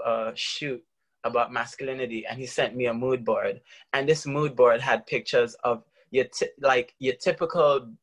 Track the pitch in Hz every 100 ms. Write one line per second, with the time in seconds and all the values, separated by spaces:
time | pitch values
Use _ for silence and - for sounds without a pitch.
0 | 117 113 113 117 - - 147 123 - _
1 | _ _ 127 120 117 123 120 - 135 131
2 | 123 113 104 120 127 - 127 123 123 117
3 | 127 127 113 104 104 98 - - _ 135
4 | 139 156 147 143 151 127 123 117 127 113
5 | - 131 - 131 120 - 123 117 - _
6 | _ 127 123 - - - 139 127 123 _
7 | 131 123 185 165 165 175 147 139 120 -